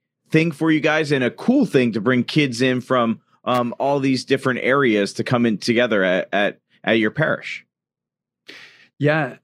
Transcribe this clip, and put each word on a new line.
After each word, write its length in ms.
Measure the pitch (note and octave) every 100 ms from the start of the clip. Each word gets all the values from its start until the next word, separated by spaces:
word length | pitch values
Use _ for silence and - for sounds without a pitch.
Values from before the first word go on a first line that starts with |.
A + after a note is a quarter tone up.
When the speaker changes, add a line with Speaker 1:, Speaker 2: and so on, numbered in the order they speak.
| _ _ _
Speaker 1:
thing 220 | D#3+ E3
for 180 | E3+ D#3+
you 120 | D#3
guys 320 | D3+ D3+ D3+
and 100 | C#3+
a 80 | B2
cool 340 | - - C4 A3
thing 280 | C#3 B2
to 80 | A2
bring 240 | G#2 B2+ A#2
kids 360 | D#3 C#3+ A#2
in 200 | C3 B2+
from, 400 | B2 B2+ A#2 A2 _ _ -
um, 280 | B2 A#2+ -
all 220 | C3+ C#3+
these 240 | C3+ B2+ -
different 340 | C3+ C3 B2
areas 520 | - C#3 C3+ G#2 G2+
to 100 | -
come 220 | A2+ B2 A#2
in 120 | G#2
together 460 | - A2+ A#2+ G#2+
at, 240 | F#2 F#2 -
at, 260 | F#2+ G2+ - _ _
at 160 | - A2+
your 120 | G#2+
parish? 540 | B2 D3+ B2 - - - _ _ _ _ _ _ _ - - - - _ _
Speaker 2:
Yeah, 360 | C#3+ D#3 C3+ -